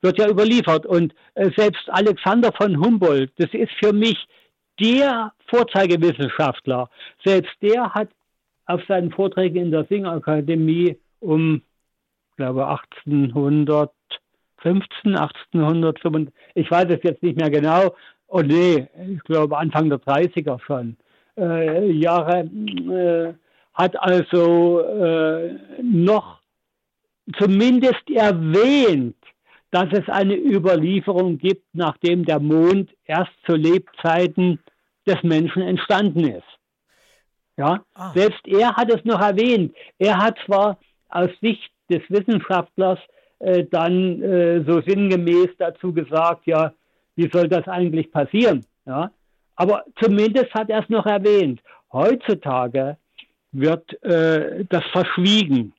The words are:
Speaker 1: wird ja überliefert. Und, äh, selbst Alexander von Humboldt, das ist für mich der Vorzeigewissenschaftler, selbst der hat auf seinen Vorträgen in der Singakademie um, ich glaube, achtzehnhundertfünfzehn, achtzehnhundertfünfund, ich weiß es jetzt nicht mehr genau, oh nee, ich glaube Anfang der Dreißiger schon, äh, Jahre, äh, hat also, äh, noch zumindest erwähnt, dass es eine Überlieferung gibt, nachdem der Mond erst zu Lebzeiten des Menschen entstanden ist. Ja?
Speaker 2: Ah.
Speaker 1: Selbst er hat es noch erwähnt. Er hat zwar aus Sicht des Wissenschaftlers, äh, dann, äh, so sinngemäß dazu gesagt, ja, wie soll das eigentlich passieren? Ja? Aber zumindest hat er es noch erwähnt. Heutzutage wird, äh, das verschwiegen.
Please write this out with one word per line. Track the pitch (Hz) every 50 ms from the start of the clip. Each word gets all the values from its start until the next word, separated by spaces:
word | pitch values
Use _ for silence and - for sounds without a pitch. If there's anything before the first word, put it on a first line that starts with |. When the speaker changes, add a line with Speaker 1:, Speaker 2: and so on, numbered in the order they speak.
Speaker 1:
wird | - 185 185 196
ja | 214 208
überliefert. | 208 185 208 220 240 240 196 - 160 156 156
Und, | - 185 170 170 156 - _ _ _ _
äh, | - 196 190 -
selbst | - 214 208 - - - -
Alexander | - 185 202 214 190 - - 185 202 240 240 226 - -
von | 202 208 180 143
Humboldt, | 165 226 233 214 180 165 143 139 135 131 _ -
das | 170 - -
ist | - 196 - - - -
für | 208 202
mich | 208 214 226 196 - - _ _ _ _ _ _ _ _ _ _ -
der | 202 226 240 262 285 277 247 233 220 214 _ _ _ -
Vorzeigewissenschaftler, | - 240 233 226 - 196 196 180 175 170 160 175 - - 143 123 - - 156 139 120 - _ - 131 123 127 - _ _ - - _ _ -
selbst | 190 196 190 - - - _
der | - 208 214 247 247 196 -
hat | 214 214 208 _ _ _ _ _ _ _ _ _ _ _
auf | - 175 175 - -
seinen | 202 185 170 165
Vorträgen | 160 - 196 190 190 - 185 180 156 180
in | 175 170
der | 156 160 147
Singakademie | - 190 208 196 180 170 156 - - 156 151 147 143 165 160 160 160 160 170 175 175 156 - _ _ _ _
um, | - 190 156 156 160 160 156 151 _ _ _ _ _ _ _ _ _ _ _ _ _ _
ich | _ -
glaube, | 139 127 127 131 135 139
achtzehnhundertfünfzehn, | 147 135 - _ - - - 147 147 143 139 131 117 147 139 139 147 151 147 139 151 151 147 143 _ _ _ _ - - _ _ _ _ _ _ _ _ - 165 180 196 202 - - - - 214 190 156
achtzehnhundertfünfund, | 151 151 - - - _ - 170 156 151 160 170 165 160 156 - - 170 151 156 156 139 _ _ _ _ _
ich | 180 160 -
weiß | 170 170 185 175
es | 175 160 -
jetzt | 180 151 -
nicht | - 175 156 165
mehr | 160 151
genau, | 143 151 147 156 160 180 196 185 - _ - - _ _ _ _
oh | 190 185
nee, | 156 139 151 170 175 180 170 147 131 - _ 160 180 185
ich | 196 160 -
glaube | - 160 160 151 147 151 147
Anfang | 156 160 - 156 160 156
der | 143 127
Dreißiger | _ - 139 143 170 175 - 175 151 147 131 123 -
schon, | - 147 127 120 117 117 _ _ _ _ _ _ _ _ -
äh, | 190 170 165 165 165 156 156 170 208 202
Jahre, | 170 156 156 170 170 175 160 160 175 180
äh, | 165 160 185 214 214 208 196 180 175 175 185 185 180 175 170 165 165 165 165 _ _ _ _ _ _ _ _
hat | - 180 185 180 -
also, | - 185 180 180 170 - - 175 170 170 170 170 170 175 175 170
äh, | 165 - 214 208 185 165 165 160 160 156 160 165 165 170 180 - - - - - 254
noch | 247 220 165 170 190 214 208 - - - _ _ _ _ _ _ _ _ _ _ _ _ _ _ _ _ _ _ - - -
zumindest | 202 190 196 196 226 247 254 247 247 262 240 - _ -
erwähnt, | 302 240 220 208 196 165 160 156 156 196 220 262 285 294 262 220 170 139 127 120 113 _ _ - _ _ _ _ _ _ _ _
dass | - 180 185 175
es | 170 208 - -
eine | - 196 196 190 202
Überlieferung | - - 285 202 196 160 190 180 160 156 170 190 196 - - 196 175 185 185 170 135
gibt, | - 185 190 - _ _ _
nachdem | 160 175 156 147 _ - 170 175 180 170
der | 156 156 147
Mond | 147 151 156 160 165 175 190 196 190 - _ _ _
erst | - 156 170 185 - _ _ _ -
zu | 170
Lebzeiten | 156 156 165 175 190 - _ _ - - 165 165 170 180 180 151 - 180 180 170 - _ _ _ _ _ _ _ _ _
des | - 190 -
Menschen | - 170 160 156 165 160 - 185
entstanden | 185 180 185 - - - 208 196 208 202 147 165 165 139
ist. | 107 90 - _ - _ _ _ _ _ _ _ _ _ _ _ _ _ _ _ _ _ _ _ _
Ja? | - 143 147 175 202 - _ _
Speaker 2:
Ah. | - 180 190 151
Speaker 1:
Selbst | 180 196 214 - - _ -
er | 196 196 226 240 226
hat | - 240 220
es | 233 208 -
noch | 226 226 180
erwähnt. | 202 208 196 190 226 247 247 214 175 - - - - - _ _
Er | 190 208 208 185
hat | 208 226 220 - -
zwar | - 202 196 202 208 196 _ _ _ _ _ _ _
aus | - 175 175 175 180 _
Sicht | - 226 214 - - - _ _ _ _
des | 175 160 - -
Wissenschaftlers, | 180 202 196 240 226 190 156 - 190 180 160 _ _ - 190 185 190 180 - _ _ _ _ _ _ _
äh, | - 185 185 180 175 175
dann, | - 165 165 170 180 185 185 185 175 - -
äh, | 190 190 180 175 170 170 170 151
so | 139 175 170
sinngemäß | 165 170 196 196 202 196 190 180 170 170 170 175 185 180 - _
dazu | 185 170 170 _ - 185 170
gesagt, | 170 160 123 147 160 165 170 170 - _ -
ja, | 160 156 160 151 - _ _ _ _ _ _ _ _
wie | - 170 160
soll | - 175 175 156
das | 185 170 160 190
eigentlich | 185 180 180 175 156 160 156 -
passieren? | _ 156 143 - - 208 247 233 170 127 107 _ _ _ _ 135
Ja? | 131 139 165 208 _ _ _ _ _ _ _ _ _
Aber | - 180 185 208 - - - _ -
zumindest | 220 220 202 202 214 220 208 262 247 - -
hat | 220 220 208
er | 214 -
es | - _
noch | 226 220 180
erwähnt. | 220 208 202 190 208 208 202 185 143 123 117 _ _ - _ _ _ -
Heutzutage | 127 151 214 254 262 - - - - - 147 131 127 123 123 120 135 135 139 147 _ _ _ _ - - _ _ _ _ _
wird, | - 135 135 156 160 165 _ - - - _
äh, | 226 175 165 160 160 160 156 151 151 160 175 202 -
das | - 170 151 -
verschwiegen. | - 180 180 - - - 180 196 208 214 208 156 139 127 113 101 _